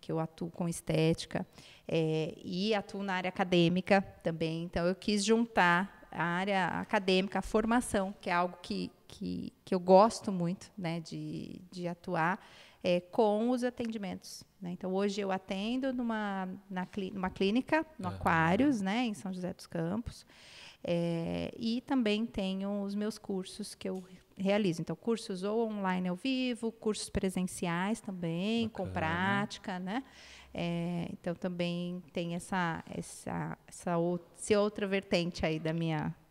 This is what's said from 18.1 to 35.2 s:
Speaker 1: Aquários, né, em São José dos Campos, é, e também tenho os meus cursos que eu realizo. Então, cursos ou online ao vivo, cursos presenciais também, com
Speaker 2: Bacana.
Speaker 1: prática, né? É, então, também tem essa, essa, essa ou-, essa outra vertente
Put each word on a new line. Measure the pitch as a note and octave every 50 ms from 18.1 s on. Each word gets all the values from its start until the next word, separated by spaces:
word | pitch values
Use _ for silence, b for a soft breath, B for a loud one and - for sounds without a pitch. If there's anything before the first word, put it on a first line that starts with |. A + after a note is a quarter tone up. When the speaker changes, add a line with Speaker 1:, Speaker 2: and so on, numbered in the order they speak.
| F3+
Speaker 1:
Aquários, | - - F#3+ E3+ E3 D#3+ D#3+ F3+ G#3 C4 D4+ C#4 G#3+
né, | F#3+ F#3 G3+ A#3 B3+
em | A#3 G#3
São | - - F#3+
José | F#3 F3+ F3+ F3
dos | - - - -
Campos, | - E3+ E3 E3 F#3+ A3+ B3 - - - - B B B B B B B B B B B
é, | - - F3 E3+ E3+ E3+ E3+ E3+ E3+ F3 F3 - E3+ - -
e | - A#3 A3+ A3+ B3
também | - - C#4 C4 A#3+ G#3+ G#3 G#3 A3+
tenho | A#3 - - G3 F#3+ F#3+ F#3+ G3 G3 G#3 G3+
os | G3+ G3 G3+
meus | G#3 G#3 G#3+ A3 -
cursos | - - G3 F#3 F#3 - - - G#3 - -
que | _ - F#3+
eu | F#3 F#3 F3+ - - - - _ -
realizo. | - F#3+ F#3+ G3+ G#3 G#3+ F#3 D#3+ E3
Então, | D#3+ - E3
cursos | - - A#3 A#3 A3 - - G3 F3+ F#3
ou | G3+ G#3+ A#3 A#3 A3
online | G#3+ G#3 G3 F#3+ F#3 F#3 F#3 F3+
ao | F3+
vivo, | F3+ - C4+ C4 B3+ B3+ B3+ B3 A3 A3+ A3+
cursos | A3 - - A3 G#3 - - -
presenciais | - G3+ G3 F#3+ F#3 F#3 F3+ F#3 - - - F3 E3+ E3+ F#3 G3+ A3 -
também, | - - F#3+ F3+ F3 E3 E3 E3+ F#3 G#3 A3+ A#3 A#3 A3
com | - - F#3+
Speaker 2:
Bacana. | - F#3 F3+ D#3+
Speaker 1:
prática, | D#3+ E3 F3 F#3 G3 G3+ G3+ G#3 G#3+ - - - - F#3+ F3+
né? | F#3 F#3 G3+ B3+ C4+ B B B B B B B B B
É, | - - E3+ E3+ E3+ E3+ E3+ F3 F3 E3+ E3+ -
então, | - - - F3+
também | E3+ - - F#3 F3+ F3 F3 F3 F3 F3 F3 F3 F3 F3+ F3+ -
tem | - F#3+ F3 E3+ E3+
essa, | F3+ - - - F#3 F3 E3+ D#3+ - - -
essa, | - - E3+ - - - - - F3 E3+ D#3 D#3+ - - _ -
essa | - - - F#3 F3 E3+
ou-, | E3+ F3 F3 F3 F3 - -
essa | - - - G#3+ G#3
outra | G3+ G#3+ G#3 - G#3
vertente | G3 F#3+ G3 F#3+ - - F3